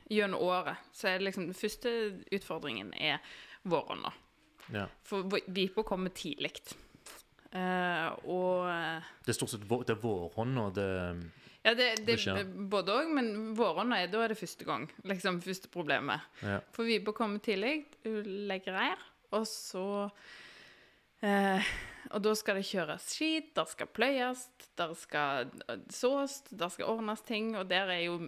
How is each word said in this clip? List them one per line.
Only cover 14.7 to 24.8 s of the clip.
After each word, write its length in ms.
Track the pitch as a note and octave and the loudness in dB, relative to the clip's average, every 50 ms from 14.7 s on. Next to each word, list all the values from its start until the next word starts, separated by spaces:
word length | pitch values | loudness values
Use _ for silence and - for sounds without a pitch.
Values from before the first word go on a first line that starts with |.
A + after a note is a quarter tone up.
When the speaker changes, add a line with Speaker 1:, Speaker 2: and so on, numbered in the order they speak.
| D3+ A#2 C3 D#3+ - - - | -2 -2 -2 -6 -10 -12 -6
Speaker 1:
liksom, 360 | F#3 G3+ F3+ F3 G3 F3+ F3 E3+ | -4 -4 0 0 0 0 0 -2
første 260 | F#3 F#3 F#3 - - | -4 -6 -8 -8 -8
problemet. 520 | - F3 E3+ D3 C#3 A2+ B2+ C#3 G#2+ D3+ - - - - | -8 -6 0 2 2 2 2 2 -2 -2 -2 -8 -14 -6
Speaker 2:
Ja. 160 | - G#2 G2+ G2+ - - | -2 -2 -2 -2 -2 -4
Speaker 1:
For 120 | - - A3+ | -4 -2 2
vipa 300 | A#3 A3+ G3+ F#3+ G#3+ G#3+ | 2 2 2 2 -2 -2
kommer 240 | - A#3 G#3 G#3 G3+ | 0 -2 -2 -2 -2
tidlig, 460 | - - G3+ F#3+ G3+ B3+ D4+ D#4 C#4+ - - - - | -2 0 0 0 2 0 0 -2 -4 -8 -16 -10 -6
hun 440 | A3+ A3 G#3+ G3+ G3+ F#3+ G3+ G3+ G3+ | -4 -4 -4 -4 -4 -6 -4 -4 -2
legger 260 | F#3+ F#3+ F#3+ F#3 F#3 | -4 -4 -4 -4 -2
reir, 240 | F#3+ A3+ C#4+ F#4 - - - - _ _ _ | 0 0 0 0 -4 -8 -14 -20 _ _ _
og 140 | - G#3+ A3 | 0 0 0
så, 640 | G#3+ - - - - - F#3 F#3 G3+ G3+ G3+ G3+ G3+ - - - - - - - - - - - - - - - - _ _ _ _ _ _ | 0 -4 -8 -10 -8 -6 -4 -2 -2 0 -2 -2 -4 -6 -10 -18 -20 -18 -18 -18 -20 -20 -20 -20 -20 -20 -20 -20 -20 _ _ _ _ _ _
eh, 400 | - G3+ G3+ G3 G3 G3 F#3+ F#3+ G#3 - - - - - - - - - | 2 4 6 6 6 6 6 4 2 2 0 -2 -6 -10 -12 -14 -12 -6
og 120 | - G#3+ G3 | -4 0 2
da 80 | G#3+ G#3+ | 2 2
skal 220 | G#3+ - - G3+ G3 | 2 2 0 0 0
det 80 | G3 | 0
kjøres 400 | - - F#3+ E3 D3+ D#3+ F3 - - - | 0 0 0 0 0 -2 -6 -6 -8 -4
skit, 380 | - D#4 D#4+ D#4+ D#4+ D#4 - - | 0 0 2 2 0 -2 -2 0
der 120 | - D#3+ - | 0 0 0
skal 180 | - - - - | -2 -6 -8 -6
pløyes, 600 | - - A3+ C4+ C#4 C4 B3 B3+ B3+ B3+ - - - _ - - _ | 0 2 2 4 4 2 2 0 -2 -4 -8 -14 -18 _ -20 -14 _
der 180 | - | -2